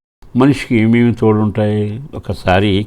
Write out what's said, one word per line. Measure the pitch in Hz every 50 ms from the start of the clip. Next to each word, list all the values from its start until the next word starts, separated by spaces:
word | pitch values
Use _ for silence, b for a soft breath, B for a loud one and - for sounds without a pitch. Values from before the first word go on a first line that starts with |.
| _ _ _ _ - - - 120
మనిషికి | 131 143 131 - - - 127
ఏమేమి | 110 110 110 117 120 120 120 110
తోడుంటాయి? | - 117 110 107 107 107 104 95 107 104 104 107 107 104 104 104 123 143 160 -
ఒకసారి | 107 - - 92 - - 95 90 98 104 104 92 98 104